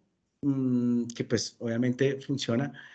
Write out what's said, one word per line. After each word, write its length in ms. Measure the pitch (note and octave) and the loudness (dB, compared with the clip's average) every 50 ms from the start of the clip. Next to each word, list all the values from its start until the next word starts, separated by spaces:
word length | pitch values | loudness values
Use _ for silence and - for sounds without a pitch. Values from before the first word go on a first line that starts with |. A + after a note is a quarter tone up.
| _ _ _ _ _ _ _ - - | _ _ _ _ _ _ _ -4 0
mm, 600 | C#3+ C#3 C3+ C3 B2+ B2 B2 A#2+ A#2+ A#2+ A#2+ A#2 A#2 A#2+ | 0 0 2 2 2 2 4 4 4 2 2 0 -2 -4
que 80 | - B2 | -6 -2
pues 300 | - A#2+ G#2+ - - - - | 0 0 0 0 -2 -8 -8
obviamente 600 | A#2+ A#2 A2+ A#2 B2 B2+ B2 - C3+ C#3 C#3 C#3 | -6 -4 -2 0 0 0 2 2 2 2 2 -2
funciona, 520 | - - C#3 C3+ - - A#2 A#2+ C#3+ C#3+ - - - - | -4 -4 -4 -2 0 0 0 0 0 -2 -6 -12 -20 -20